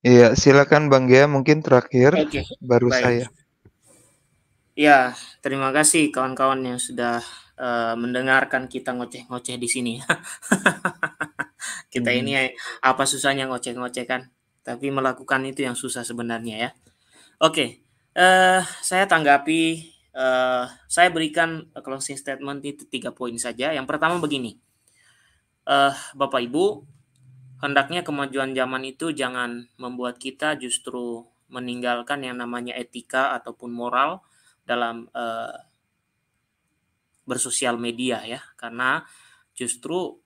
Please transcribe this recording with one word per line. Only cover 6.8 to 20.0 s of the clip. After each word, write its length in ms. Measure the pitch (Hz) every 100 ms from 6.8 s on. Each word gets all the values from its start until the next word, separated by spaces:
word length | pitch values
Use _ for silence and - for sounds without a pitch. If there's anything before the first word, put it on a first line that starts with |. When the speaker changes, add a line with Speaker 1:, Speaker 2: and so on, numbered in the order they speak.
| - 123 120 117 - - _ -
Speaker 2:
eh, 360 | 127 120 117 117
mendengarkan 720 | 120 123 131 131 131 131 127
kita 240 | 127 127
ngoceh-ngoceh 640 | 123 120 131 - 123 127 123
di 80 | 120
sini. 280 | 131 120 120
<laughs> 1900 | - 165 - - - 180 196 - 175 - - _ 151 - - _ - - -
Kita 180 | 127 120
Speaker 1:
Hmm. 60 | 123
Speaker 2:
ini 100 | 135 139 131 - - -
apa 220 | 131 131
susahnya 460 | 135 135 139 139 131
ngoceh-ngoceh 560 | 123 127 120 123 127 120
kan? 240 | 127 127 _ _ _
Tapi 260 | - 120 139
melakukan 480 | 139 131 127 131 135
itu 220 | 135 131 131
yang 80 |
susah 320 | 120 131 123 117
sebenarnya 500 | 117 117 117 117 107
ya. 140 | 120 _ _ _ _ _ _ _
Oke, 400 | 160 156 120 - _ _ _
eh, 460 | - 180 185 185 185 175 -
saya 240 | - 185 196
tanggapi, 520 | 165 147 143 160 160 165 160 - _